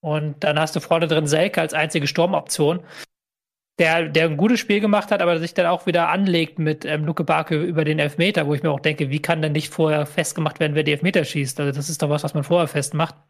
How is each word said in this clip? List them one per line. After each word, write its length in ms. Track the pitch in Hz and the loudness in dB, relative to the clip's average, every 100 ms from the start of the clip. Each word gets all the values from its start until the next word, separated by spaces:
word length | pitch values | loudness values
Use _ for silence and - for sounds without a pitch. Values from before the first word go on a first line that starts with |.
Und 420 | 160 151 151 143 151 | -2 -2 -4 -2 0
dann 120 | 151 | 0
hast 180 | 156 180 | 0 -2
du 20 | |
vorne 280 | - 170 165 | 0 0 2
drin 200 | 156 151 | 0 2
Selke 320 | 156 196 202 | 2 2 0
als 140 | 160 | -2
einzige 340 | 156 156 175 143 | -2 -2 -2 -4
Sturmoption, 720 | - 170 190 - - 147 175 - - - _ _ _ _ _ _ - | 0 0 0 -4 0 0 0 -6 -20 -20 _ _ _ _ _ _ 0
der, 280 | 165 165 160 | 2 2 2
der 180 | 151 165 | 2 0
ein 80 | 147 | 2
gutes 240 | 202 240 | 2 2
Spiel 180 | - 208 | 2 0
gemacht 320 | 208 208 196 | 2 0 2
hat, 100 | 202 | 0
aber 180 | 180 170 | 2 0
sich 140 | 165 | -2
dann 120 | - 170 | 0 0
auch 200 | 175 - | 0 0
wieder 200 | 170 165 | 2 2
anlegt 500 | 180 196 170 160 - | 2 2 2 0 -2
mit, 280 | 156 151 - | -2 -2 -4
ähm, 180 | 151 | -4
Luke 220 | 151 160 160 | -2 -4 0
Bacchio 360 | 156 160 156 | 0 2 -2
über 220 | 175 160 | 0 0
den 160 | 151 156 | 0 0
Elfmeter, 480 | 147 143 175 202 147 | -2 0 0 2 0
wo 60 | |
ich 100 | 147 | 0
mir 80 | 160 | 0
auch 80 | 139 | 0
denke, 300 | 156 147 139 | -2 -2 -2
wie 120 | 147 | -4
kann 200 | 147 165 | -2 0
denn 100 | 156 | 0
nicht 220 | 151 156 | -2 -4
vorher 320 | - 156 151 147 | 0 2 2 -2
festgemacht 560 | - 160 - 156 - | -2 -4 -2 -4 -2
werden, 140 | 156 151 | -2 0
wer 80 | |
die 80 | 147 | 0
Elfmeter 320 | 147 180 185 143 | 0 2 0 0
schießt? 340 | 151 135 - | -2 -4 -2
Also 140 | 143 139 | -4 -4
das 120 | 147 | -6
ist 120 | 160 | -2
doch 80 | 151 | 0
was, 140 | 147 | 0
was 100 | 147 | -2
man 120 | 156 139 | -4 2
vorher 220 | 175 156 | 2 2
festmacht. 460 | 156 143 156 160 - _ | -2 -4 -2 -2 -4 _